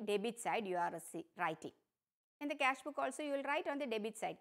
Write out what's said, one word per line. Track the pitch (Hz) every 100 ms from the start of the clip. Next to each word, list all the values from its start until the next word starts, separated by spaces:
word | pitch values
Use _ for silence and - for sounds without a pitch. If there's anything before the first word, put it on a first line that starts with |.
| 208
debit | 202 233 233
side, | 175 226 196
you | 180
are | 170
rece-, | 170 - 170 - -
writing. | 170 156 143 - _ _ _ _ _ -
In | 294
the |
cash | 294 262 269
book | 302 277
also, | 269 277
you | 294
will | 277
write | 269 311 359
on | 285
the | 269
debit | 220 220 -
side, | 175 160